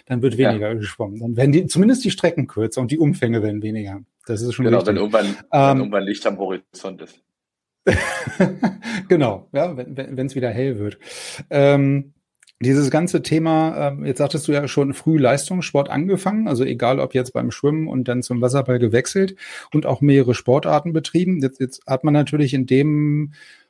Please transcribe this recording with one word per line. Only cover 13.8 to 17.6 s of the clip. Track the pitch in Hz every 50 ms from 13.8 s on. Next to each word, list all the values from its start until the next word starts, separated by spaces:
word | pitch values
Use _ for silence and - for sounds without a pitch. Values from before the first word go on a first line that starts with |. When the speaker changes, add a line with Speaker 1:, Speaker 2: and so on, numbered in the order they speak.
| 147 143
Speaker 1:
ähm, | 139 143 147
jetzt | 143 131 -
sagtest | 143 135 - 147 - -
du |
ja | 143 143 143
schon | 127 - 147 139 139
früh | 135 - - 156 160
Leistungssport | 151 131 117 135 143 - - 185 180 - - - 143 139 -
angefangen, | - 139 165 196 190 190 - 190 214 220 220 190
also | 135 117 135
egal | 131 123 120 120 120 135 139
ob | 135 127 -
jetzt | 127 127 120
beim | - 120 123 120
Schwimmen | - -